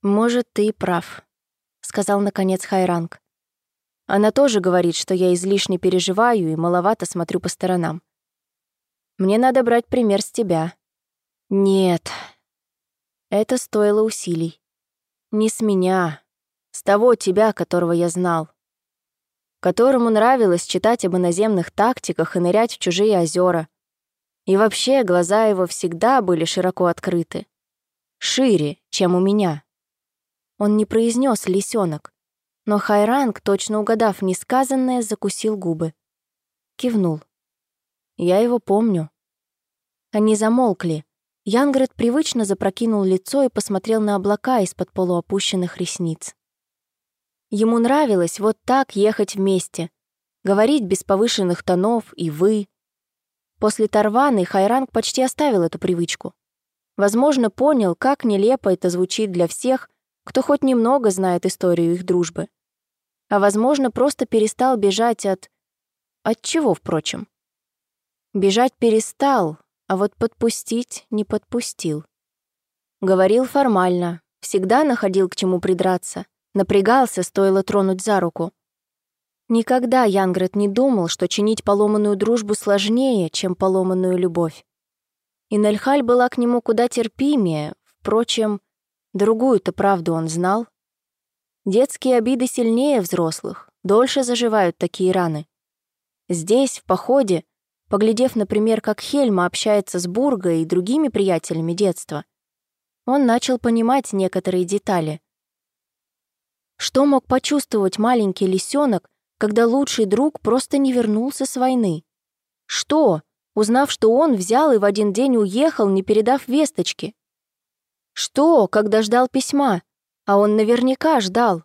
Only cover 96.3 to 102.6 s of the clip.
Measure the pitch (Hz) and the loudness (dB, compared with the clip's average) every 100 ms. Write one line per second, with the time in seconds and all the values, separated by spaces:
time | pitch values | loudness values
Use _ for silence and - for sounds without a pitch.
96.3 | 175 160 233 269 - - 185 - 269 226 | -8 0 2 2 -4 -4 -4 0 0 2
97.3 | 175 - _ _ _ _ 202 220 220 254 | -2 -4 _ _ _ _ 0 0 2 0
98.3 | 240 202 208 214 220 - 214 - 285 262 | 0 -2 0 0 0 -2 -6 -4 0 2
99.3 | 190 175 - 220 208 196 180 175 190 277 | 2 0 -2 0 0 0 -6 -4 -2 0
100.3 | 240 180 165 160 180 180 277 302 214 196 | 0 0 -2 0 -2 0 0 0 0 0
101.3 | 165 - 160 165 170 202 165 - 151 - | 0 -2 -6 -4 0 -2 -2 -8 -12 -12
102.3 | _ _ _ | _ _ _